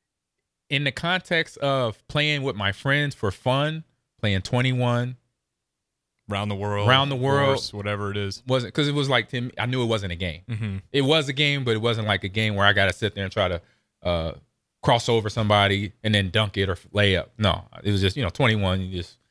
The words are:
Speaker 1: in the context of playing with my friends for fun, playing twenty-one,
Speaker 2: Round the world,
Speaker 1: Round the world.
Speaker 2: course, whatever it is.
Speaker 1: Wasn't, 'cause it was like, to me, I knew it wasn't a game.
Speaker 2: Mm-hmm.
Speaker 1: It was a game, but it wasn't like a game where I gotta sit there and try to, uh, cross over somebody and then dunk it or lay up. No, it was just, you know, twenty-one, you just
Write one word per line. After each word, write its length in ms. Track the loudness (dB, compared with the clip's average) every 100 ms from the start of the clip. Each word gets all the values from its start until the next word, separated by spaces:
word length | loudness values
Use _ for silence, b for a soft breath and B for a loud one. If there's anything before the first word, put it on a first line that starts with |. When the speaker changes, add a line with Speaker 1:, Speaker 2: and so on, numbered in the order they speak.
| _ _ _ _ _ _ -4
Speaker 1:
in 140 | -2
the 80 | -2
context 680 | -2 -2 -2 0 -2 -2 -4
of 480 | 0 0 0 -4 -6
playing 340 | -2 0 0
with 140 | -2 -2
my 160 | -2
friends 420 | -2 0 0 0
for 160 | -2 -4
fun, 540 | -2 0 0 0 -6 -12 _ _ _
playing 200 | 0 0
twenty-one, 760 | 0 0 2 0 0 0 -2 -8 _ _ _ _ _ _ _ _ _ _ -8
Speaker 2:
Round 240 | -4 -4
the 40 |
world, 340 | -4 -2 0 4
Speaker 1:
Round 220 | 4 2
the 60 | -2
world. 400 | 0 2 2 0
Speaker 2:
course, 140 | -2
whatever 360 | -6 -4 -4 -4
it 60 | -4
is. 260 | -6 -6 -2
Speaker 1:
Wasn't, 260 | -2 -2
'cause 160 | -2 0
it 60 |
was 160 | 0 2
like, 180 | 0 0
to 140 | -4
me, 80 | -6 -4
I 80 | -2
knew 160 | 0
it 40 | 0
wasn't 260 | 0 -2
a 40 | -4
game. 240 | -6 -6 -8
Speaker 2:
Mm-hmm. 280 | -6 -6 -8 -4
Speaker 1:
It 120 | 0
was 260 | 4 2 2
a 60 |
game, 300 | 0 0 0
but 80 | 0
it 100 | 0
wasn't 240 | 0 0 0
like 180 | -2
a 40 | -2
game 240 | -2 0
where 120 | 4 4
I 60 |
gotta 220 | 4 2
sit 200 | 0 -4
there 100 | -4
and 80 | -4
try 160 | -2 0
to, 120 | -2 -8 _ _ _
uh, 300 | -2 -2 -2 -8 _ _ _ _
cross 260 | 2 2 2
over 200 | 0 0
somebody 600 | -2 2 4 4 2 -2 -4
and 120 | 0
then 140 | 0 2
dunk 260 | 0 0 0
it 100 | -2
or 60 | -2 -4
lay 240 | 2 4 2
up. 140 | -2 0
No, 260 | 0 0 -6 -8
it 80 | -2
was 100 | 2
just, 140 | 2 0
you 60 |
know, 80 | -4
twenty-one, 500 | 0 2 2 0 -2
you 160 | -4 -8
just 220 | -10 -14 _